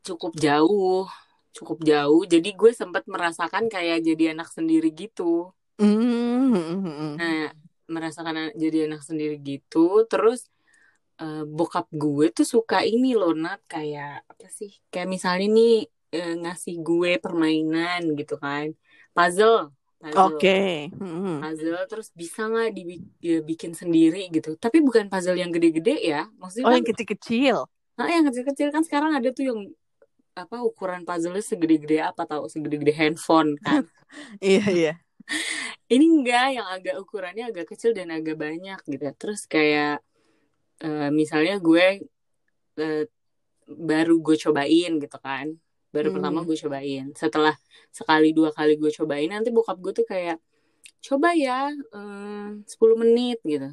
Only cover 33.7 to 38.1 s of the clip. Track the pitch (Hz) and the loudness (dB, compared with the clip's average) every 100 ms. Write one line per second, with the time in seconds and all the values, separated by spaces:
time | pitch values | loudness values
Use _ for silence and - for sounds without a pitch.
33.7 | 277 - _ _ 285 285 208 196 190 208 | 0 0 _ _ -20 -18 -2 4 4 4
34.7 | 175 156 165 _ _ - 311 - - - | 2 0 -2 _ _ -10 -8 -6 -8 -10
35.7 | - _ 247 320 320 247 240 262 254 196 | -14 _ 6 8 6 4 2 2 -2 -6
36.7 | 185 185 190 196 208 180 196 233 185 170 | -8 -6 -8 -10 -10 -10 -10 -10 -10 -12
37.7 | 208 233 208 170 | -2 0 0 -4